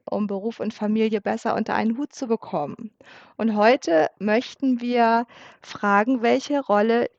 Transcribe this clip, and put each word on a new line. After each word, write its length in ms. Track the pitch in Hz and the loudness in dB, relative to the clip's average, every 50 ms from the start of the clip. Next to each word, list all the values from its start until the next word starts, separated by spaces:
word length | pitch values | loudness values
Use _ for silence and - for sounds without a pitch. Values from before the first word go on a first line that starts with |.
| _ | _
um 220 | - - 202 208 196 | -6 -4 -4 -4 -4
Beruf 320 | 202 190 190 233 226 - | -4 -6 -6 -6 -8 -6
und 120 | - 214 | -6 -8
Familie 480 | - - 214 208 214 220 220 220 220 208 | -6 -4 -4 -2 0 0 0 0 0 -2
besser 360 | 202 208 214 226 - 226 - | -2 -4 -4 -4 -2 -2 -2
unter 180 | - 220 214 - | -2 -2 -2 -2
einen 240 | 208 214 226 226 240 | -2 0 -2 -2 -4
Hut 160 | 294 - - | -6 -10 -10
zu 140 | - 269 220 | -8 -6 -4
bekommen. 640 | 226 - - - - 160 147 139 139 - 240 214 - _ - - - - - - _ - | -4 -4 -4 -6 -6 -6 -6 -6 -8 -12 -14 -16 -18 _ -20 -20 -20 -20 -20 -16 _ -4
Und 180 | 214 226 208 | -2 -2 2
heute 540 | 208 208 226 254 - - 330 339 311 311 - - - | 4 4 4 4 4 2 0 2 2 2 0 -2 -4
möchten 640 | 190 214 214 233 - - - - 277 262 254 233 | -2 0 0 0 0 -4 -6 -4 -2 -2 -2 -2
wir 440 | 240 240 240 240 233 226 226 233 240 - - - - - - _ - | -2 -2 0 2 4 4 4 2 0 -4 -10 -20 -20 -20 -20 _ -20
fragen, 580 | - - - - 202 202 202 220 240 269 240 | -18 -10 -4 0 2 4 4 4 2 0 2
welche 420 | 220 233 247 269 - - 294 285 269 | 2 2 2 2 0 0 -2 -2 0
Rolle 460 | - 202 208 208 226 226 240 240 - _ | 2 2 2 4 4 2 2 0 -2 _